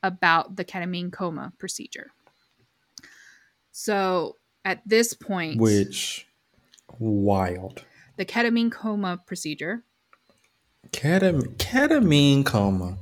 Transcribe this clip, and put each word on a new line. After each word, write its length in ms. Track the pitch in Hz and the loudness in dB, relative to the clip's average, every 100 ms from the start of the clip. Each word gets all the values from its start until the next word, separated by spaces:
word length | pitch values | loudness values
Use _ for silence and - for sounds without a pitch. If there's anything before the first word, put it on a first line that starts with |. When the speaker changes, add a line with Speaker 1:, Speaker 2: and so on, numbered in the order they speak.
Speaker 1:
about 540 | 190 185 175 165 - 190 | -4 0 2 2 0 -10
the 80 | 180 | -10
ketamine 440 | 185 175 180 175 | -8 -6 -6 -8
coma 400 | - 180 151 - - | -6 -6 -6 -12 -14
procedure. 520 | - - - - - _ _ _ _ _ _ _ _ - - - - _ _ _ _ | -12 -10 -12 -18 -20 _ _ _ _ _ _ _ _ -20 -20 -20 -20 _ _ _ _
So 680 | - - 202 190 180 160 - _ _ | -10 -4 -2 0 0 -2 -8 _ _
at 180 | 196 180 202 | -6 -6 2
this 280 | 220 233 | 2 2
point, 440 | - - 190 160 120 | -2 -6 -4 -4 4
Speaker 2:
Which, 640 | 110 104 98 - - - - _ _ _ _ _ _ - | 6 6 2 -2 -8 -8 -14 _ _ _ _ _ _ -6
wild. 840 | 113 104 101 98 92 90 95 - - _ _ - | -2 2 2 2 0 -4 -10 -16 -20 _ _ -10
Speaker 1:
the 60 | 185 | -6
ketamine 440 | 233 233 233 233 | 0 0 2 0
coma 500 | 226 220 208 196 175 _ | -2 -6 -4 -4 -6 _
procedure. 580 | 180 156 151 156 233 _ _ _ _ _ _ _ _ _ _ - | -10 -8 -8 -8 -8 _ _ _ _ _ _ _ _ _ _ -14
Speaker 2:
Ketam-, 680 | - 143 185 190 156 123 - | -4 0 2 2 2 -2 -6
ketamine 880 | - 254 294 311 196 147 143 139 | -2 0 2 4 6 6 6 6
coma. 540 | 135 110 101 95 90 92 | 4 2 2 0 -4 -8